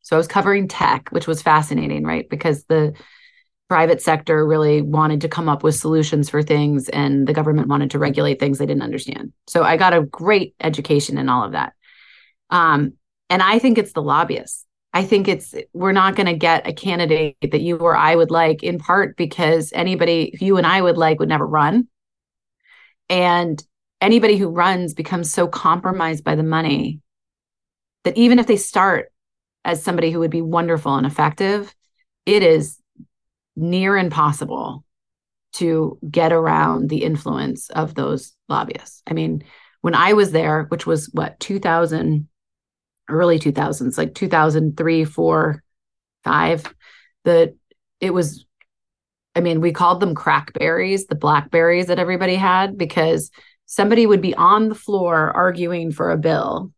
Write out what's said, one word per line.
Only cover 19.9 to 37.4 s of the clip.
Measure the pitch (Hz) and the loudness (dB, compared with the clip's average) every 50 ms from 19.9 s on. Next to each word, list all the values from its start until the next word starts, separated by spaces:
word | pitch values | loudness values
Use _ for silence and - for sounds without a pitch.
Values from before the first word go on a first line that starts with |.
| 185 165 175 160 170 165 160 - - - | 0 0 0 0 2 0 -2 -4 -6 -4
you | 190 196 196 | 0 2 2
and | 185 170 | 4 4
I | 160 185 196 | 2 2 2
would | 180 175 160 | 2 2 2
like | 165 165 156 156 156 | 2 2 2 2 0
would | 160 156 | 0 -2
never | 160 143 156 | 0 -2 -2
run. | 151 156 151 147 151 185 240 240 _ _ _ _ _ _ _ _ _ _ _ _ _ _ _ _ _ _ _ _ _ _ _ _ - | 0 0 2 2 4 2 0 0 _ _ _ _ _ _ _ _ _ _ _ _ _ _ _ _ _ _ _ _ _ _ _ _ -2
And | 180 180 180 175 175 175 175 165 156 151 - _ _ _ _ _ _ _ | 0 2 2 2 2 2 0 -2 -6 -8 -10 _ _ _ _ _ _ _
anybody | - 208 226 233 220 214 208 | 2 4 4 6 6 4 4
who | 190 196 170 | 4 2 -2
runs | 165 175 175 190 190 180 180 160 156 | 0 0 2 2 2 0 -2 -6 -6
becomes | - 160 - 185 170 170 151 | -8 -6 -4 -4 -4 -4 -4
so | - - 175 | 0 0 -2
compromised | 175 - - - 165 165 175 - 185 185 190 165 160 160 156 - | -2 -2 -2 0 0 0 2 0 -4 -2 -2 -2 -4 -4 -4 -4
by | 156 156 | -2 -2
the | 151 156 | 0 0
money | 160 160 160 165 151 143 - - - 156 151 _ _ _ _ _ _ _ _ _ _ _ _ _ _ _ _ _ _ _ _ _ | 0 0 0 0 0 -2 -2 -2 -6 -8 -12 _ _ _ _ _ _ _ _ _ _ _ _ _ _ _ _ _ _ _ _ _
that | 175 - | -2 2
even | 226 240 247 254 247 | 4 6 6 6 6
if | 226 | 6
they | - 214 | 4 2
start | 202 - - - - 196 196 175 - - - _ _ _ _ _ _ _ _ _ _ _ | 0 0 -2 0 2 2 4 2 0 -2 -8 _ _ _ _ _ _ _ _ _ _ _
as | 175 170 156 - | -4 -4 -4 -2
somebody | 196 175 170 165 165 | -2 -2 0 0 0
who | 165 170 | 0 -2
would | 165 156 | -2 -2
be | 151 165 | -2 -4
wonderful | 165 160 170 170 170 170 165 156 151 143 139 | -4 -2 -2 -2 0 0 -2 -2 -2 -2 -2
and | 139 127 | -2 -2
effective, | 143 147 - 151 156 156 - 196 190 202 208 202 202 _ _ _ _ _ _ _ _ _ _ _ | -4 0 0 -2 -2 0 -2 -2 -2 -2 -4 -6 -10 _ _ _ _ _ _ _ _ _ _ _
it | - 202 208 | 0 2 4
is | 190 165 160 156 151 - - _ _ _ _ _ - _ _ _ _ _ _ _ _ _ _ | 6 6 4 4 2 -4 -12 _ _ _ _ _ -20 _ _ _ _ _ _ _ _ _ _
near | - 160 170 180 190 185 190 202 | -6 -4 -2 -2 0 0 0 0
impossible | 196 185 170 147 160 147 151 147 - 135 - - 131 110 110 - 143 _ _ _ _ _ _ _ _ _ _ _ _ _ _ - | 0 0 -2 0 0 0 0 0 -4 -8 -8 -8 -8 -8 -10 -12 -14 _ _ _ _ _ _ _ _ _ _ _ _ _ _ -8
to | - 180 165 160 160 156 - - _ - 151 | -4 -2 0 0 0 -2 -2 -6 _ -14 -4
get | 147 - 160 165 | 0 2 2 4
around | 170 165 160 160 160 156 151 160 165 165 160 151 | 2 2 2 2 0 2 0 0 0 -2 -2 -2
the | 156 156 - | -2 -2 -2
influence | 160 156 147 - - 156 135 | -2 -4 -4 -4 -6 -6 -4